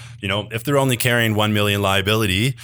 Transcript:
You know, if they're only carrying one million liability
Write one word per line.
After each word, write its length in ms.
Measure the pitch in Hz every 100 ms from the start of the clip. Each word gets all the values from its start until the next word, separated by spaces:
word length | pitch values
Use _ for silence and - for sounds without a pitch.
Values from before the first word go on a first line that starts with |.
| - -
You 80 | 196
know, 200 | 202 -
if 140 | 113
they're 140 | - 143
only 180 | 135 120
carrying 380 | 127 120 113
one 180 | 107 107
million 300 | 104 104 101
liability 720 | 98 98 95 110 104 92 127 -